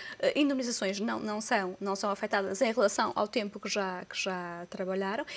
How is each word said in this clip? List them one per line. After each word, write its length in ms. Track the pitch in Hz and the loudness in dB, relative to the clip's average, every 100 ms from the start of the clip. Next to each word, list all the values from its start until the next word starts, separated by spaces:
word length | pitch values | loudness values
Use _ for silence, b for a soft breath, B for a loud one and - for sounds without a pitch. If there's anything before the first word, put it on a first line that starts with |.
| B - | B 0
eh, 140 | - | 2
indemnizações 640 | 277 285 262 240 226 196 202 | 4 4 4 0 0 0 0
não, 220 | 233 220 | -2 -2
não 200 | 214 214 | -2 -2
são, 360 | - 220 185 190 | 2 2 0 -2
não 140 | 196 | -2
são 160 | 196 208 | 0 0
afetadas 500 | 202 208 202 190 196 | 0 0 0 0 2
em 120 | 233 | 2
relação 400 | 233 202 - 214 | 6 4 4 0
ao 140 | - 208 | 0 0
tempo 320 | 233 202 202 | 0 -4 -6
que 80 | - | -4
já, 360 | 208 190 180 180 | -2 -2 -4 -8
que 140 | - | -6
já 460 | 190 185 175 170 175 | -4 -4 -6 -8 -8
trabalharam. 560 | - 185 190 196 226 302 | -6 -2 0 0 -2 -6